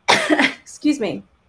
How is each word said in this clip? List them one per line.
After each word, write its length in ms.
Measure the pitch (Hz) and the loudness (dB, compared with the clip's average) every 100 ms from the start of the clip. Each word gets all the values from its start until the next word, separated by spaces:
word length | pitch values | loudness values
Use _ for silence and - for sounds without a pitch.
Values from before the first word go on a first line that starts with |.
| - | 0
<coughs> 0 | - - | 0 2
excuse 720 | 311 269 - - - 294 285 | 2 2 -2 -14 -4 -2 0
me, 220 | 202 190 - _ | -4 -6 -12 _